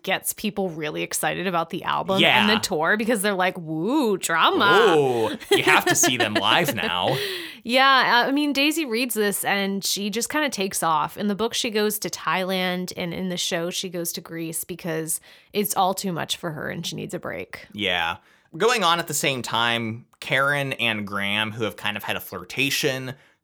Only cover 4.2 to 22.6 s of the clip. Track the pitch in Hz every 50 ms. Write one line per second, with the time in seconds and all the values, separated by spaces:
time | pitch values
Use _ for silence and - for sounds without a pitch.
4.2 | - - 170 160 196 294 392 330 214 202 202 202 480 196 165 151 139 131 120 117
5.2 | 110 - 285 - - - 403 339 - - 156 196 - 370 339 - - 339 127 113
6.2 | 123 107 107 110 98 107 123 165 170 139 127 104 - - 87 90 92 113 135 -
7.2 | - - 370 359 339 320 - - - 226 240 262 262 269 269 254 233 - 226 240
8.2 | 240 240 277 294 294 294 277 269 277 302 302 330 311 247 220 233 269 247 - 214
9.2 | 208 202 190 - - 151 196 202 196 196 196 196 - - - 196 202 214 202 233
10.2 | 226 - - 302 302 269 - - 190 190 - - 175 165 160 151 151 165 - -
11.2 | 202 208 202 175 220 233 226 - - 247 208 214 208 214 208 - - 175 - -
12.2 | - 165 165 185 185 185 190 185 185 180 180 185 185 - - - 180 170 165 170
13.2 | 190 185 180 180 - - 190 170 165 175 175 - - 185 170 175 170 170 - 180
14.2 | 170 - 165 165 165 160 160 - - - 180 160 - 165 160 160 160 156 - -
15.2 | - - - - _ _ - 208 208 196 - - 190 180 196 - - 190 170 147
16.2 | 135 - - - - 170 151 151 - 135 139 156 175 - - 104 - - 180 160
17.2 | - - - 90 95 - - - - - - 104 101 92 90 87 85 82 87 -
18.2 | _ _ _ _ _ _ - 160 202 233 247 226 185 165 170 170 170 - 147 -
19.2 | - 147 135 123 110 - 120 113 117 117 117 117 117 110 113 120 - _ _ _
20.2 | - - 143 131 139 139 143 143 139 135 - - 117 117 110 107 104 98 101 101
21.2 | 98 101 104 107 107 107 107 120 110 101 - - - 104 104 101 - - 104 92
22.2 | - - 101 90 - - - 127